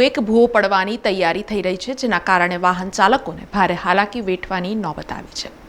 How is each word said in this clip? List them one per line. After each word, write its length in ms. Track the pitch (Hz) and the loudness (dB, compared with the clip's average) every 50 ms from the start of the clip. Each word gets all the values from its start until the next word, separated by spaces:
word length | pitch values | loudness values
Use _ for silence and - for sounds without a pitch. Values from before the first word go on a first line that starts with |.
| 247 | 4
એક 140 | 277 262 294 | 2 2 0
ભૂવો 320 | 220 214 220 233 240 240 240 | -2 2 4 4 4 6 4
પડવાની 420 | 214 196 196 202 190 190 202 226 233 - | 2 2 4 2 2 0 0 -4 -2 -2
તૈયારી 420 | 180 185 190 180 165 165 185 208 - | -2 0 2 0 0 0 -2 -4 -4
થઈ 140 | 214 202 180 | -4 -2 -2
રહી 160 | 185 185 185 - | -2 -4 -4 -6
છે, 140 | 240 269 262 262 | -8 -6 -4 -2
જેના 200 | 233 190 175 - - | 0 0 0 2 2
કારણે 320 | 185 180 175 175 180 175 185 180 | 2 2 2 2 0 0 2 2
વાહન 260 | 180 175 185 190 - - | 0 0 -4 -6 0 2
ચાલકોને 540 | 196 202 254 277 - 175 156 160 - - - | 4 4 4 2 0 -4 -10 -12 -12 -6 0
ભારે 300 | 202 - - 175 165 - | 0 2 2 0 -2 0
હાલાકી 420 | 190 185 196 208 208 - 247 214 185 185 | 0 2 2 0 0 -2 -8 -4 -4 -4
વેઠવાની 480 | 180 - - 190 180 175 185 214 220 196 | -4 -4 -6 -6 -4 -4 -4 -4 -4 -4
નોબત 380 | 160 147 - - - - - | -6 -6 -8 -10 -10 -10 -12
આવી 180 | - - - - - | -12 -14 -12 -12 -12
છે. 140 | - - - - | -12 -14 -18 -20